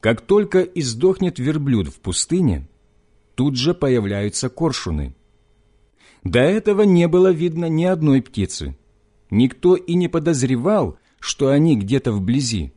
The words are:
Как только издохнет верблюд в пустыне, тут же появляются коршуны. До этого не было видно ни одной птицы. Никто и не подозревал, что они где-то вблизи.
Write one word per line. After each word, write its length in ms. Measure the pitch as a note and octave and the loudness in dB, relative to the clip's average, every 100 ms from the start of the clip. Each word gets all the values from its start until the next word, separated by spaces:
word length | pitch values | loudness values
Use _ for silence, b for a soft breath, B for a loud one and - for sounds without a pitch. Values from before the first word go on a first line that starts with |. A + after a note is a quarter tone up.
Как 220 | - A#2 | 0 -2
только 400 | - G3+ G3+ F#3 | 2 0 2 0
издохнет 760 | F3+ - C3+ A2+ F3+ F#3 F#3 E3+ | 0 -4 -6 0 0 2 -2 -2
верблюд 500 | B2+ D#3 C#3 A#2 D#2+ | -4 -2 0 0 -2
в 120 | - | -8
пустыне, 680 | - F2 - F3 D#3+ D#2 C#2 _ _ _ _ _ _ | -8 -6 -2 0 0 -2 -8 _ _ _ _ _ _
тут 220 | - C#3 B2+ | -4 -2 -2
же 180 | C#3 | -2
появляются 720 | F3 C#3 B2 G2+ G2+ G#2 - C3 | -2 0 0 0 -2 -4 -4 -8
коршуны. 680 | - E3 C3 - D2+ C#2 B1+ _ _ _ _ _ _ _ _ b b | -4 -4 -4 -6 -6 -6 -12 _ _ _ _ _ _ _ _ b b
До 140 | F#2+ A#2 | -2 2
этого 440 | C#3 G#3 G#3+ G3+ | 2 2 0 2
не 260 | G#3 F3 E3+ | 4 4 4
было 240 | F3+ F#3 | 4 4
видно 360 | E3 F3 D#3+ E3 | 2 -2 -4 -2
ни 160 | D#3 | 0
одной 380 | F3 F#3 D3+ C3+ | 0 0 2 2
птицы. 560 | - - F#2+ - C#2+ C2 _ _ _ _ _ | 0 -6 -6 -6 -12 -12 _ _ _ _ _
Никто 440 | G2 B2+ - F3+ | 0 0 2 2
и 200 | F3+ F3+ | 2 2
не 120 | F3 E3+ | -2 0
подозревал, 880 | E3 D#3 D3+ B2 B2+ C#3+ G#3+ A2 - b b | -2 0 0 0 0 0 0 -2 -6 b b
что 300 | - - C3+ | -12 -2 2
они 280 | C#3+ D#3+ B2 | 4 4 2
где-то 360 | G2 C3 B2+ | 0 -2 -2
вблизи. 600 | G#2 F#2+ B2+ B2+ A2 C#2 | -2 0 -2 -2 -4 -6